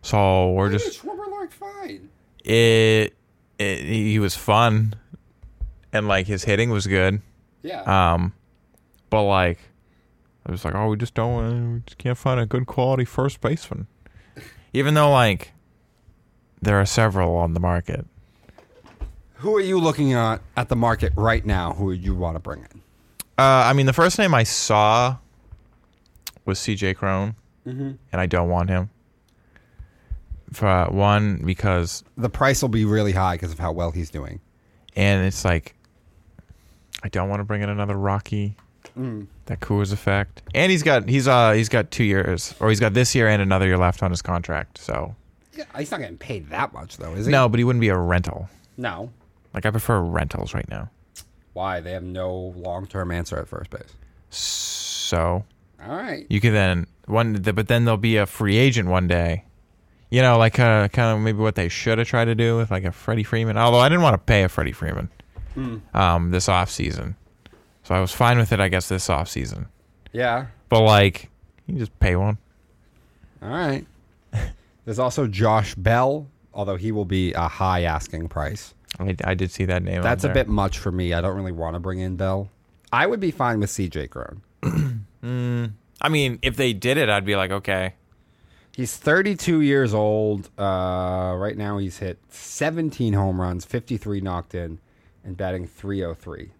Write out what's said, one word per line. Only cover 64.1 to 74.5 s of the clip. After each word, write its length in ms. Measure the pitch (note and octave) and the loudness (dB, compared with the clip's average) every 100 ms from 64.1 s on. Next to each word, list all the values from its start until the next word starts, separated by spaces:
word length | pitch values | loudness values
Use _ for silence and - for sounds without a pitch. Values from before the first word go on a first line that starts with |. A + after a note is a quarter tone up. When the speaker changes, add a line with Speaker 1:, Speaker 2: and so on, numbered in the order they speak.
| G2+ | 4
Speaker 1:
pay 240 | - G#2+ | 4 4
a 40 | F#2 | 4
Freddie 240 | - D2+ | 0 -4
Freeman, 380 | - D#2 - - - - - - | -4 -6 -6 -8 -12 -20 -16 -12
Speaker 2:
Hmm. 220 | - B2+ A2 - | -10 -8 -10 -6
Speaker 1:
um, 380 | G#2 F#2+ E2+ E2+ | 0 2 2 2
this 160 | F2+ - | 0 2
offseason. 680 | F2+ F2+ - - - - - _ _ - _ _ _ | 2 0 -4 -6 -4 -8 -12 _ _ -20 _ _ _
So 100 | - | -2
I 60 | F2+ | 0
was 120 | F#2 | 0
fine 260 | - A#2+ B2 | 2 2 4
with 120 | A2 | 2
it, 80 | G#2+ | 2
I 80 | F#2+ | 2
guess, 200 | F2+ - | 0 -2
this 200 | F#2 - | -4 -2
offseason. 580 | D2+ - - B1+ G1+ - _ _ _ - | -2 -2 -6 -8 -8 -12 _ _ _ -12
Speaker 2:
Yeah. 340 | A#2 B2 A#2+ B2 - _ | -4 -2 -2 -6 -16 _
Speaker 1:
But, 120 | A2+ | 6
like, 500 | A2 G#2 G2 - - _ _ _ - | 8 8 6 2 -16 _ _ _ -10
you 120 | E3 | -6
just 180 | A2 - | -6 0
pay 160 | F#2+ F2+ | 2 2
one. 220 | G2+ G#2+ _ _ _ _ _ _ _ _ - _ | 0 -4 _ _ _ _ _ _ _ _ -20 _
Speaker 2:
All 80 | G2 | -10
right. 360 | D3 E3+ C#3 - _ _ _ _ | -4 -4 -4 -8 _ _ _ _
<laughs> 520 | A2 - | -6 -6